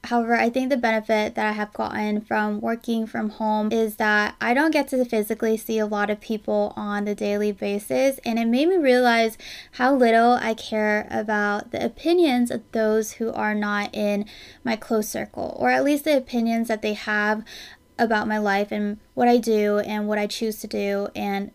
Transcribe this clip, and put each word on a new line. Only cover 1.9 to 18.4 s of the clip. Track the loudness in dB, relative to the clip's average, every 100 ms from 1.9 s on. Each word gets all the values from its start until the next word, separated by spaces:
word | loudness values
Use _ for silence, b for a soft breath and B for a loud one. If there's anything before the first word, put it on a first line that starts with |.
| -2 -2 -2
from | -2 -2 -2 -2
working | -4 -6 -2 -4 -2
from | -4 -6
home | -4 -2 0 0
is | 0 -2 0
that | 2 2 0 -2
I | 0
don't | 2 4
get | 2 0
to | 0
physically | 0 0 -2 -2 0 -2
see | -2 -2
a | 0
lot | -2 -2
of | -4
people | -4 -6 -2 0 0 -4
on | -6 -4
the | -4 -2
daily | -2 0 0
basis, | -2 -4 -4 -2 2 2 0
and | -4 0
it | 2
made | 2 4
me | 4
realize | 4 6 6 4 2 -2 B B B
how | 0 2
little | 6 6 6 6 4
I | 2
care | -4 -4 0 2 0 0
about | -4 -2 0 0 -2 -4
the | -4
opinions | -4 -4 0 4 4 4 0
of | -2 -6
those | -2 2 2 -2
who | -4 -6
are | -2 -2
not | -2 -2 -2 -4
in | -2 -2 -2 -4 B B B
my | -6 -6
close | -2 -2 -2
circle, | -6 -8 -8 -10 -2
or | 0
at | 2
least | 2 0 2
the | 0
opinions | 0 -2 0 -2 -2
that | -2
they | -2
have | -4 -2 -2 0 -2 -6 B B B _ -2
about | 0 2 0
my |
life | -2